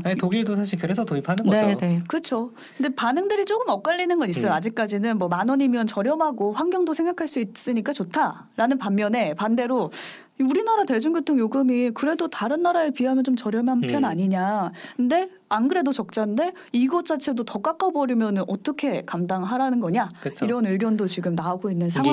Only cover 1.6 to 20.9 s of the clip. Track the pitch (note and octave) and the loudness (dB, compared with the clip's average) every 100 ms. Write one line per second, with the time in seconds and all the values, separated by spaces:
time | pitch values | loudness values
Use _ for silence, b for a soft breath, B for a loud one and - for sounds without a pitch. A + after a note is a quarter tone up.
1.6 | G#3 G3+ F3 E3+ F3 D#4+ E4 A#3 A#3+ - | 4 2 2 0 0 -4 -2 -4 -4 -10
2.6 | B B C#4 C4 A3+ C#4 G4 G#4 G4 G#4+ | B B -4 -2 0 0 0 0 0 0
3.6 | B4 B3 D4+ F4 F4+ F4 A#3+ E3 G3 D#3+ | 0 0 0 0 2 2 2 0 0 0
4.6 | G#3 A3+ G#3+ G#3 A3 G#3+ F3+ F3 A#3 C4+ | -2 -2 -2 0 0 0 0 0 2 2
5.6 | C#4 A#3+ A3 - G#3 D#4 D#4+ A#3 G3+ G#3 | 2 2 0 0 0 2 0 0 -2 0
6.6 | E4 F#4 E4+ D#4 E4 F4+ D#4+ - G#3 A3 | 0 0 0 0 0 -2 -2 -2 -4 -4
7.6 | - A#3 G#3+ C#4+ F3 C#4+ A#3 - - - | -2 -2 -2 -4 -2 0 0 -2 -10 -2
8.6 | A#3 C4+ G#3 G3 G#3+ A#3 F#3 D3+ G#3+ A#3 | 0 2 2 2 2 2 0 0 0 0
9.6 | A#3+ B3+ D#3+ B B B B - C4 D4+ | 2 0 -2 B B B B -2 0 2
10.6 | A4 A4+ G4+ A#3 C#4+ E4 D4+ C#4 A3 C4 | 2 2 2 2 0 0 2 2 2 2
11.6 | C4 B3 B3 A3+ C#4 E4 E4+ - A3 D4+ | 2 2 0 0 -2 0 -2 -2 -2 0
12.6 | F4 F4 D#4 C#4 B3+ C4 C4 B3 G#3+ A3 | 2 2 0 0 0 2 2 0 0 0
13.6 | A#3+ B3+ B3 C#4 E3 E3 F#3+ F#3 F#3+ G#3 | 2 0 0 0 0 0 0 2 0 0
14.6 | F3 - B B B3 E4 F#4 - - G#3+ | -2 -6 B B 2 2 0 -6 -4 0
15.6 | B3 F#4 D4+ C4 G#3+ - G#3+ G#3+ F4 F4+ | 2 2 0 0 -4 -2 -2 0 -2 -4
16.6 | B A#3+ C4 F4 F4 D4+ - A#3+ A3+ G#3 | B 0 2 2 0 -2 -2 -4 -4 -4
17.6 | B3 E4 F#4+ E4+ C4+ B3 A3 G3 F3+ G3 | -2 0 0 0 2 2 2 0 -2 -4
18.6 | - D4+ C#4+ F#3 - E3+ F3 F#3 F#3+ B3 | -4 -4 -2 -2 -4 -4 -2 -2 -2 0
19.6 | C4 B3 F#3 G3 G3 - - - G#3+ A#3+ | 0 0 0 0 -2 -4 -8 -4 -2 0
20.6 | A3 F#3+ A3 | 0 2 2